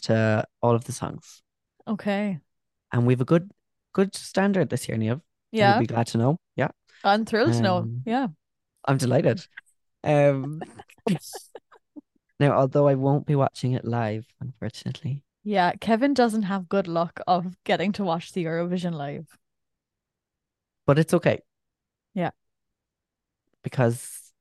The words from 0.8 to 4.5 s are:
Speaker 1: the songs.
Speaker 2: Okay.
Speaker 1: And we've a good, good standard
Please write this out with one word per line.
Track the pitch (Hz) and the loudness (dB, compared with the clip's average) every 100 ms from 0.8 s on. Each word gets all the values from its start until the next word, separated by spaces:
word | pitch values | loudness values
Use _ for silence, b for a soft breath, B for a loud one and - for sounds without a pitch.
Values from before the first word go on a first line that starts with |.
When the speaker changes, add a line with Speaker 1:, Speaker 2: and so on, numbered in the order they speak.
| 117 | -2
Speaker 1:
the | |
songs. | 123 - - - - _ _ _ _ - | -8 -10 -10 -18 -20 _ _ _ _ -8
Speaker 2:
Okay. | 214 208 202 208 165 - _ _ _ _ | -6 -4 -4 -4 -6 -12 _ _ _ _
Speaker 1:
And | 120 120 | 0 2
we've | 127 | 2
a | 127 | 2
good, | 170 190 _ _ _ _ | 2 0 _ _ _ _
good | - 196 - | -2 -2 -2
standard | - - 196 | -6 0 0